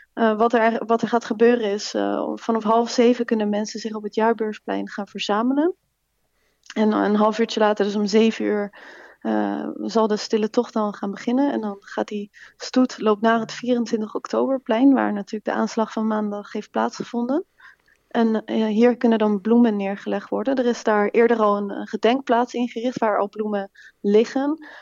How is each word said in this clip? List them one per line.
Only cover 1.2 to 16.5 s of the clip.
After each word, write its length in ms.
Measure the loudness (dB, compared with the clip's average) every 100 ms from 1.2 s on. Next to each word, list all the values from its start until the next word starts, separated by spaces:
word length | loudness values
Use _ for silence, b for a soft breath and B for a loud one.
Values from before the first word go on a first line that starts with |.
gebeuren 460 | -2 2 4 4 0
is, 240 | -4 -4
eh, 360 | -2 -2 -2 -4
vanaf 280 | -6 -4 -2
half 280 | 2 2 2
zeven 340 | 4 4 4
kunnen 240 | 0 -2 0
mensen 320 | -2 -4 -8
zich 140 | -10
op 80 | -8
het 120 | -6
Jaarbeursplein 760 | 0 0 0 -4 -8 -8 -6 -6
gaan 200 | -10 -10
verzamelen. 680 | -8 -4 -2 0 0 0 -2 _ _ _ _ _ _ _ _ -8
En 180 | -2 0
een 240 | 2 2 2
half 220 | 2 0
uurtje 220 | -2 2
later, 240 | 0 2
dus 120 | 0 0
om 100 | 2
zeven 380 | 4 2 0
uur, 340 | -2 -2 -4 B B B B B
eh, 480 | -4 -2 -2 -4 -6 -8
zal 240 | -2 0 0
de 100 | -2
stille 340 | -2 -2 0
tocht 220 | -2 -2
dan 220 | -2 -4
gaan 160 | -6 -8
beginnen. 420 | -6 -2 0 0
En 80 | -2
dan 160 | -6 -10
gaat 280 | -10 -6 -6
die 220 | -6 -10 B B B
stoet, 420 | -2 0 0 0
loopt 240 | 0 2
naar 180 | 2 2
het 120 | -2
vierentwintig 640 | -6 -2 0 0 -2 -4
oktoberplein, 800 | -8 -4 -2 0 -2 -2 4 6
waar 200 | 6 2
natuurlijk 320 | -2 -6 -8
de 160 | -4 -2
aanslag 320 | -2 -2 -4
van 140 | -2 -2
maandag 460 | -2 -4 -8 -10